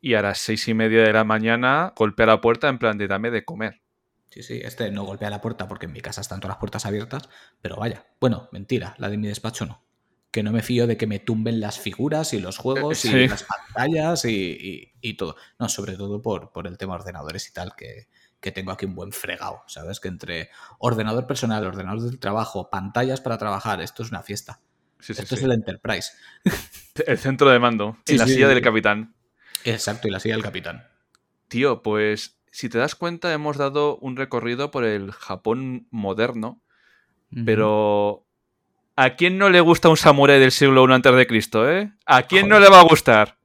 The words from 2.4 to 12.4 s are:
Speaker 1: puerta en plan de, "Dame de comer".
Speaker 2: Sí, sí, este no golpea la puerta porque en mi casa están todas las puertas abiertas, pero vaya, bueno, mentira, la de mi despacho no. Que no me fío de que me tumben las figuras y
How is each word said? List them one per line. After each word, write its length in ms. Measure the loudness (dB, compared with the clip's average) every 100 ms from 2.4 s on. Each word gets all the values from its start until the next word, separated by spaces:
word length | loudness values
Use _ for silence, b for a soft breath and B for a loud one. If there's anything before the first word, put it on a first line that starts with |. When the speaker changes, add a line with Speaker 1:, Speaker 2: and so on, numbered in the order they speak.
Speaker 1:
puerta 260 | 2 0 -2
en 120 | -2
plan 180 | -4 -4
de, 100 | -4
"Dame 220 | -4 -4
de 160 | -6 -8
comer". 360 | -12 -12 -12 _ _ _ _ _
Speaker 2:
Sí, 100 | -20
sí, 180 | -16 -14
este 260 | -14 -10 -10
no 120 | -8 -12
golpea 240 | -12 -12
la 120 | -10
puerta 260 | -10 -10 -14
porque 180 | -14 -16
en 80 |
mi 80 | -16
casa 200 | -16 -14
están 180 | -12 -12
todas 160 | -12 -10
las 40 |
puertas 260 | -8 -8 -6
abiertas, 420 | -6 -6 -12 -14 b b b
pero 160 | -14 -8
vaya, 300 | -10 -10 _ _
bueno, 300 | -2 -2 -10
mentira, 440 | -20 -6 -6 -6 -12
la 120 | -8
de 80 | -6
mi 100 | -8
despacho 380 | -8 -10 -10 -12
no. 160 | -12 _ _ _ _ _
Que 140 | -6
no 80 | -2
me 100 | -4
fío 240 | -2 -2 0
de 120 | -2
que 100 | -4
me 120 | -6
tumben 420 | -6 -4 -4 -4
las 180 | -6 -10
figuras 540 | -12 -6 -6 -4 -4
y 80 | -6